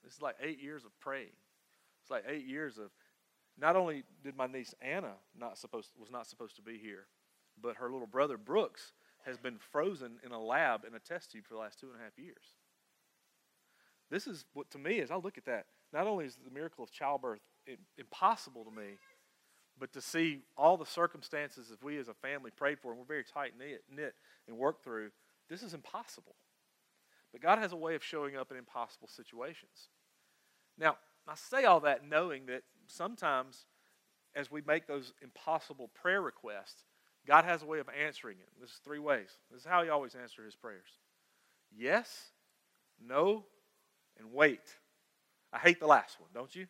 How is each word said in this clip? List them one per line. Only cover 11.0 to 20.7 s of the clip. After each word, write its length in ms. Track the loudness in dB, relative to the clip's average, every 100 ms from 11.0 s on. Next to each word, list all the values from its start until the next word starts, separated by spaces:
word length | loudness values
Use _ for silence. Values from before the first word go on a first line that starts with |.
| -12 -12 -12
tube 140 | -20 -14
for 80 |
the 60 | -12
last 200 | -12 -14
two 80 | -20
and 60 | -18
a 40 |
half 140 | -18 -18
years. 260 | -20 -20 -20 _ _ _ _ _ _ _ _ _ _ _ _ _ _ _ _
This 180 | -6 -4
is 160 | -12 -12
what, 160 | -14 -14
to 60 | -10
me, 220 | -4 -2
as 120 | -2
I 40 | -4
look 220 | -6 -10
at 80 | -6
that, 220 | -6 -6 _ _
not 140 | -2 0
only 180 | -2 -4
is 120 | -10
the 80 | -16
miracle 320 | -10 -10 -10
of 80 | -14
childbirth 480 | -6 -2 -2 -4 -8 _ _ -18
i-, 80 | -18 -18 -20
impossible 680 | -18 2 4 4 -4 -16 -16
to 60 |
me, 260 | -12 -12 -14 -20 _ _ _ _ _ _ _
but 140 | -12
to 80 | -12
see 420 | -6 0 0 -2 -12 4
all 180 | 6